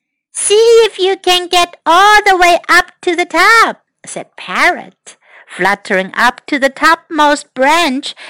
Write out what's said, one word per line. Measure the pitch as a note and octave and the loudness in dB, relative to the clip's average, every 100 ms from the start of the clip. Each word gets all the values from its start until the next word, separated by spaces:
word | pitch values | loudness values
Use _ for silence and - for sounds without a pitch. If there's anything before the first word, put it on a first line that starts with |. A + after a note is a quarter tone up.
| _ _ _ | _ _ _
"See | - - G#4 A4+ A#4 G#4+ | -10 -2 0 4 4 2
if | - | -2
you | F#4 F#4+ | -4 -2
can | F4+ F4+ F4+ | -2 -2 -2
get | F4+ F4 - D4+ | -2 -2 -4 0
all | E4+ G#4 G#4 | 2 4 4
the | G4+ F#4 | 2 2
way | F4 E4+ - | 2 0 2
up | E4+ F4+ - | 0 0 -6
to | F4+ E4+ | -6 -4
the | F4 | -2
top," | D#4+ G4 A4+ F4+ F#3+ _ _ | 0 2 2 2 -4 _ _
said | - - - - | -18 -16 -16 -18
parrot, | - G3 A3+ C#4 - _ - - _ - - | -10 -2 -2 -2 -10 _ -20 -20 _ -20 -16
fluttering | - F#3 G3 - F#3+ F#3+ - | -4 -2 -2 -4 -4 -4 -2
up | A#3 A#3+ - | -2 -2 -6
to | C#4+ | -4
the | C4+ | -4
topmost | - D#4 E4+ - D#4 D4 D4 - | 0 0 0 -4 -2 0 0 -6
branch | - C4+ E4 E4 C4 - - | -2 0 0 -2 -4 -10 -16